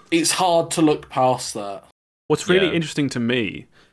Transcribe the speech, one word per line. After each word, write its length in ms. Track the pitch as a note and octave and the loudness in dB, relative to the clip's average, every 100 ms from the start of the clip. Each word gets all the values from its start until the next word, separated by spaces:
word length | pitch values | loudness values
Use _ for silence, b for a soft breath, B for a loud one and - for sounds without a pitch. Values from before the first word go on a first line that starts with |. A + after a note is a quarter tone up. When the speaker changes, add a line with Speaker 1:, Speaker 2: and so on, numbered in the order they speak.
| - | -2
Speaker 1:
it's 220 | E3 D3+ | 0 0
hard 380 | - F#3 E3+ E3 | 0 2 2 0
to 100 | - | 2
look 260 | D#3 D3 - | 2 2 -2
past 440 | - C3 B2 - | 0 2 2 -4
that. 300 | A#2 G2+ G2 - _ _ _ _ | -8 -10 -12 -16 _ _ _ _
Speaker 2:
What's 200 | D3+ - | -2 2
really 200 | F#3 F#3+ | 2 2
Speaker 3:
Yeah. 40 | |
Speaker 2:
interesting 340 | E3 D#3 - C#3+ | 0 -4 -2 -2
to 100 | B2+ | -2
me 460 | A#2 B2 G#2+ - - b b | -2 0 -2 -6 -16 b b